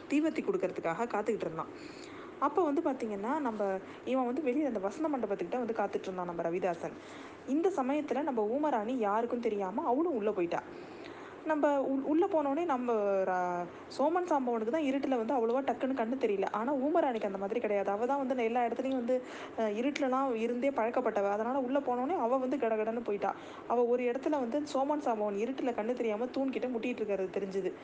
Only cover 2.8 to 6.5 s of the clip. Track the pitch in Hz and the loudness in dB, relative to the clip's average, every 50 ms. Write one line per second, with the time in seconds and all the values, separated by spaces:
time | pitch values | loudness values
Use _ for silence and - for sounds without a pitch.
2.8 | 330 311 262 262 240 220 208 196 202 233 285 311 285 240 220 208 208 196 190 190 | 2 0 0 -2 -4 -4 -4 -4 -2 -2 -2 0 0 -2 -2 0 0 0 0 -2
3.8 | - - - - - 226 247 262 254 240 247 330 311 247 247 294 311 269 226 202 | -4 -8 -14 -10 -4 -2 0 0 2 0 0 0 0 0 2 2 2 0 0 0
4.8 | 185 196 - - 311 320 294 254 226 202 202 185 180 170 - 254 247 214 226 226 | -2 -2 -2 -2 -2 -2 0 0 0 -2 -2 -2 -2 -2 -2 -2 -2 -2 0 0
5.8 | 202 196 - 202 - 190 185 185 180 175 170 170 165 165 | 0 0 0 -4 -4 -4 -6 -4 -4 -4 -4 -2 -2 0